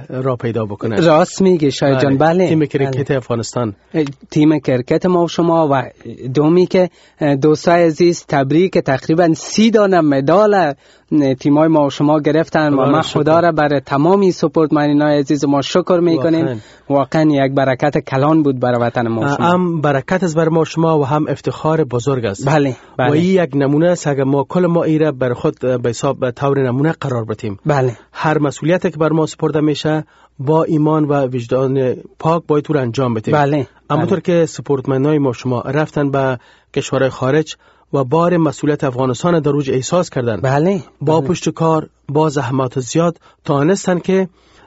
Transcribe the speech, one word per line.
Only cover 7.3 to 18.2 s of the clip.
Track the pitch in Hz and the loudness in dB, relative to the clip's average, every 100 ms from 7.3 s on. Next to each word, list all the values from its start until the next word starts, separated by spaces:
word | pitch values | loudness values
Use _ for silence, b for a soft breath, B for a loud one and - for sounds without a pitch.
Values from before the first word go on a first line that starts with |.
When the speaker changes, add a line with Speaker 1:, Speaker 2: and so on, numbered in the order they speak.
| 139 | 2
Speaker 2:
دوستای | 151 151 - 175 | 2 2 2 2
عزیز، | 170 151 175 170 - | 2 2 0 0 -2
تبریک، | 147 135 151 185 180 | -2 2 2 2 0
تقریباً | 151 135 - 160 170 | -2 -2 0 0 2
سی | 160 - - 226 | 0 -2 0 2
دانه | 214 202 180 | 4 4 2
مدال، | 151 139 139 180 214 202 156 139 b b - 156 135 131 | 2 2 2 4 4 2 0 -4 b b -4 0 0 0
تیمای | 156 147 160 | 2 2 4
ما | 156 143 | 2 0
و | |
شما | - 147 151 | 0 0 2
گرفتن | 147 151 165 160 151 | 2 0 0 0 0
و | 139 | 0
Speaker 1:
خدا | |
را | 131 | 2
Speaker 2:
من | 151 | 0
Speaker 1:
شکر. | 160 156 | 0 -2
Speaker 2:
خدا | 151 165 | 2 2
را | 170 | 2
برای | 156 147 143 | 2 0 -2
تمامی | - 139 156 196 190 | -2 0 2 4 2
سپورتمنینای | 165 160 165 151 151 147 147 151 147 | 2 0 0 2 2 2 2 2 0
عزیز | 139 147 | 0 -2
ما | 143 143 | 0 0
شکر | 131 180 170 180 | 0 -2 0 2
می‌کنیم. | 170 160 165 165 | 2 0 0 0
Speaker 1:
واقعاً. | 135 117 B B - | -2 -4 B B -2
Speaker 2:
واقعاً | 139 135 160 | -2 0 0
یک | 156 139 135 | 2 2 0
برکت | 139 135 127 151 156 | 0 0 0 0 -2
کلان | - 135 | -2 0